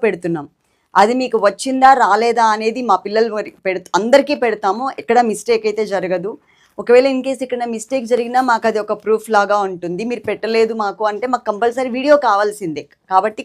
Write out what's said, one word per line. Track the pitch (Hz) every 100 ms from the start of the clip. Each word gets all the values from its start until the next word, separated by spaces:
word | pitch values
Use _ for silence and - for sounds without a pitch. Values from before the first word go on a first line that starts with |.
| 233
పెడుతున్నాం. | 175 175 165 143 _ _ _ _ 180
అది | 208 254
మీకు | 254 226 202
వచ్చిందా | 202 269 262 262 269
రాలేదా | 208 208 233 233 226
అనేది | 214 220 233 247
మా | 185
పిల్లలు | 202 214 226
మరి | 214 196 -
పెడు-, | 190 185 175 175
అందరికీ | 220 269 277 285
పెడతాము. | 240 214 202 208 262 -
ఎక్కడ | - 240 240
మిస్టేక్ | 202 - 226 220
అయితే | 214 214
జరగదు. | 190 175 180 185 254 _ _ _ -
ఒకవేళ | 202 240 269
in | 262 254
case | 262 254
ఇక్కడ | 247 240
మిస్టేక్ | 226 - 269 233
జరిగినా | 240 233 247 262
మాకు | 226 226
అది | 214
ఒక | 208 214
ప్రూఫ్ | 208 214 214 208
లాగా | 202 208 196
ఉంటుంది. | 180 175 175 226
మీరు | 220 -
పెట్టలేదు | 202 214 226 226 226
మాకు | 202 190 214
అంటే | 208 247
మాకు | 240 226
కంపల్సరీ | 208 233 240 254 247
వీడియో | 269 294 254
కావాల్సిందే. | 202 208 208 180 147 - _ -
కాబట్టి | 190 208 214